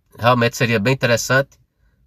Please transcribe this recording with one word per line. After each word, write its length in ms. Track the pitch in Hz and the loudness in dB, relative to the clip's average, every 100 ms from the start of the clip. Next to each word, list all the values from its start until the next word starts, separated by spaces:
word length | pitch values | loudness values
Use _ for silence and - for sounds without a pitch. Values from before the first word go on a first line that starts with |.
| _ - | _ -2
realmente 400 | 120 123 117 - | 0 2 0 0
seria 220 | 123 113 | -2 0
bem 160 | 107 | 0
interessante 640 | 135 123 113 - 131 139 _ _ _ _ _ | -2 0 -2 0 -2 -2 _ _ _ _ _